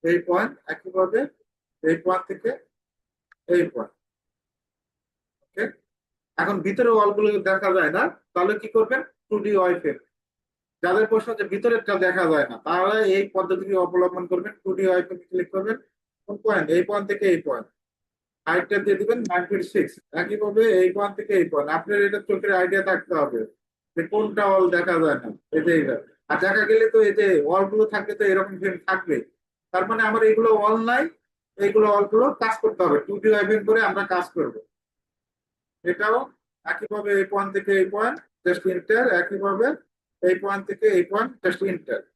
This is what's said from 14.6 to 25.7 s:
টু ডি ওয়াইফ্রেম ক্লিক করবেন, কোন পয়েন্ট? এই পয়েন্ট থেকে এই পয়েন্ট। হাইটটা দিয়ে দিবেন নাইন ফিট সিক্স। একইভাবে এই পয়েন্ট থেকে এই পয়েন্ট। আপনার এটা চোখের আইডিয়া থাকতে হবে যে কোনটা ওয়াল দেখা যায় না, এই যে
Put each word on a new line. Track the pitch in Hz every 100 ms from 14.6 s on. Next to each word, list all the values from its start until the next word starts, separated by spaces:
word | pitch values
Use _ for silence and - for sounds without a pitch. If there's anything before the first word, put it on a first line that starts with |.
টু | 196 185
ডি | 190
ওয়াইফ্রেম | 180 - 180 -
ক্লিক | 180 180
করবেন, | 190 202 240 _ _ _ _
কোন | - 202
পয়েন্ট? | 220 196 151 170
এই | 180
পয়েন্ট | 202 196
থেকে | 202 196
এই | 170 -
পয়েন্ট। | 120 - _ _ _ _ _ _ _ -
হাইটটা | 175 180 202
দিয়ে | 202 190
দিবেন | 208 247 202
নাইন | 180 175
ফিট | 196 175
সিক্স। | 202 - - _ 156
একইভাবে | - 208 208 208 226 185
এই | 185 190
পয়েন্ট | 202 202
থেকে | 196 196
এই | 170
পয়েন্ট। | 147 147 165
আপনার | 196 202 202
এটা | 202 -
চোখের | 190 202 185
আইডিয়া | 180 190 190
থাকতে | 180 - 165
হবে | 143 120 110 _ _ _ _ -
যে | 165
কোনটা | 208 214 214 202
ওয়াল | 190 180 175
দেখা | 175 170
যায় | 160 143
না, | 113 104 _ 156
এই |
যে | 160